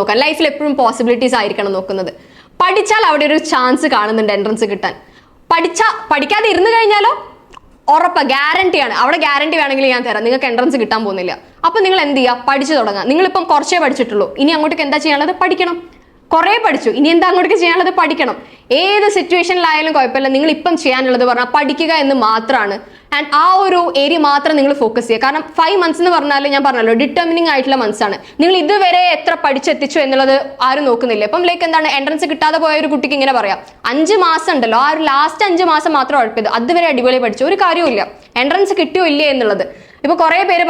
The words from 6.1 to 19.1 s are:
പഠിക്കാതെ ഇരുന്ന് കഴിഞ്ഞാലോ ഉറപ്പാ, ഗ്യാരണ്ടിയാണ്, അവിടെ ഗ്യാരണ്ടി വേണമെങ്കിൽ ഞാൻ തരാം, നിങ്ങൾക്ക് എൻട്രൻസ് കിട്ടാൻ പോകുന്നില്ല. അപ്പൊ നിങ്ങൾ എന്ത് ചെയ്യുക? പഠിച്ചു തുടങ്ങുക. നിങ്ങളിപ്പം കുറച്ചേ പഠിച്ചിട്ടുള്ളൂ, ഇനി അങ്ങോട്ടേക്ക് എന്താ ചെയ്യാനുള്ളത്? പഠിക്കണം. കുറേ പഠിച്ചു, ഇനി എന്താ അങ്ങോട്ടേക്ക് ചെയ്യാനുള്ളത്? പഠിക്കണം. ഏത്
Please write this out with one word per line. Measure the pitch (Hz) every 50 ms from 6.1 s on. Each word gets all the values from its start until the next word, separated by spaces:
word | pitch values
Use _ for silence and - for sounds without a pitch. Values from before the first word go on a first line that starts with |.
പഠിക്കാതെ | 311 285 285 294 403 415 440 440 381
ഇരുന്ന് | 349 370 453 453
കഴിഞ്ഞാലോ | 453 453 403 427 415 415 466 - - - - - - - _ - - - - - _ _ - 285
ഉറപ്പാ, | 320 339 349 - 311 277 247 262
ഗ്യാരണ്ടിയാണ്, | 269 285 302 220 359 381 370 330 320 269 233 202 165 233
അവിടെ | 262 302 349 311
ഗ്യാരണ്ടി | 294 285 277 294 320 311 320
വേണമെങ്കിൽ | 294 277 269 269 269 262 254
ഞാൻ | 240 240 240
തരാം, | 214 214 220
നിങ്ങൾക്ക് | 233 254 262 277 247
എൻട്രൻസ് | 233 240 247 254 247 262 220
കിട്ടാൻ | 214 220 220 226
പോകുന്നില്ല. | 202 196 196 180 180 - - - - - - - 339
അപ്പൊ | 359 453 392
നിങ്ങൾ | 381 370 381 302
എന്ത് | 285 285 269
ചെയ്യുക? | 254 247 240 240 - -
പഠിച്ചു | 277 277 277 269 320 277
തുടങ്ങുക. | 226 214 202 202 185 233
നിങ്ങളിപ്പം | 277 330 381 370 381 381 349 339 320
കുറച്ചേ | 294 285 294 370 349 320
പഠിച്ചിട്ടുള്ളൂ, | 269 294 - 247 226 208 208 190 - - - 269
ഇനി | 294 330
അങ്ങോട്ടേക്ക് | 311 302 320 320 320 311
എന്താ | 277 285 302 294
ചെയ്യാനുള്ളത്? | 320 285 - 294 330 359 349 370
പഠിക്കണം. | 370 320 - 370 349 349 339 - - - - - _ _ _ _ _ -
കുറേ | 320 330 370 427 466 440
പഠിച്ചു, | 403 277 - - 233 202 -
ഇനി | 262 311 339
എന്താ | 339 370 370
അങ്ങോട്ടേക്ക് | 349 359 359 - 392 381 339
ചെയ്യാനുള്ളത്? | 339 330 359 359 370 370 370
പഠിക്കണം. | 330 311 302 302 294 240 - - - - - - _ - 240 294 349
ഏത് | 381 403 415 403 415